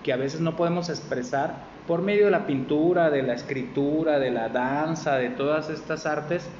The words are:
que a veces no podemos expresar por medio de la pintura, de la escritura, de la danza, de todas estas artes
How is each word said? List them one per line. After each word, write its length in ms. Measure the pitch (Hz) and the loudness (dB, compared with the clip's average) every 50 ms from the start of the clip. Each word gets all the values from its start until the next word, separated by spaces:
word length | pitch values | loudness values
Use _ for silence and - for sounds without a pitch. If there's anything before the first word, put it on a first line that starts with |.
| - | 0
que 80 | 147 | 0
a 60 | 131 123 | 0 0
veces 240 | 135 139 131 - | 0 -2 -2 -2
no 160 | 165 165 160 - | -2 -2 0 0
podemos 320 | 175 165 175 180 170 - | 0 0 0 -2 -2 -4
expresar 760 | 151 127 - - 131 127 123 - - 139 143 160 - - - - - - - - | -6 -8 -6 -6 -4 -4 -4 -2 -2 -2 -2 -2 -4 -8 -14 -16 -18 -16 -4 -2
por 140 | 170 170 | -2 0
medio 240 | 180 196 208 208 208 | 0 2 4 6 6
de 60 | 202 | 6
la 140 | 190 165 - | 6 4 2
pintura, 640 | - 143 131 131 123 147 151 156 175 180 175 170 160 | 0 0 -2 0 0 2 4 4 4 4 6 4 4
de 140 | 147 139 131 | 4 2 2
la 100 | 123 120 | 0 -2
escritura, 840 | 120 - - 139 131 127 - - - 143 143 151 156 165 160 147 143 | -2 -4 -6 -4 -4 -4 -4 -2 0 0 2 2 2 2 2 2 2
de 100 | 135 127 | 2 2
la 200 | 120 117 113 113 | 0 0 -2 -2
danza, 640 | 117 123 123 127 139 143 156 160 165 156 - 156 139 | -2 0 0 0 0 0 0 -2 -2 -2 0 0 2
de 140 | 131 123 123 | 2 0 0
todas 400 | 123 127 135 143 151 156 151 156 | -2 -2 0 0 0 0 0 -4
estas 360 | 160 - - - 160 151 - | -8 -8 -6 -6 -6 -4 -2
artes 440 | 160 151 147 147 147 170 175 - - - | -2 -2 -2 -2 -2 -4 -4 -4 -8 -14